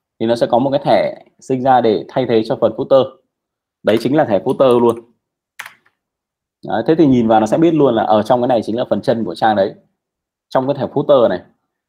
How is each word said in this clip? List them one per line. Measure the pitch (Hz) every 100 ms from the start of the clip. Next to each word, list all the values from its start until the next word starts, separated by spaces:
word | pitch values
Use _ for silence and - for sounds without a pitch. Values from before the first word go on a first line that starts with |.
| _ -
thì | 113
nó | 117
sẽ | 131
có | 120
một | 135
cái | 139 151
thẻ | 101 73 - _ _
sinh | - 131
ra | 131 123
để | 117 90 -
thay | 135 127
thế | 113 110
cho | 127
phần | -
footer. | - 135 135 120 - _ _ _ _ _ _
Đấy | - 113
chính | 123 151
là | 123
thẻ | 95
footer | 127 - 131 120
luôn. | 120 113 - _ _ _ _ - - _ _ _ _ _ _ _ _ _ -
Đấy, | 104 120
thế | 165
thì | 147
nhìn | 123 113
vào | 110
nó | 110
sẽ | -
biết | 165
luôn | 156 135 113
là |
ở | - 107
trong | 107 123
cái | 127
này | 117
chính | 104 117
là | 131
phần | 104
chân | 131 117
của | 98 78
trang | 113 104
đấy. | 107 - _ _ _ _ _ _ _
Trong | 135 131
cái | 135
thẻ | -
footer | 135 147 139 104
này, | 90 - _ _ _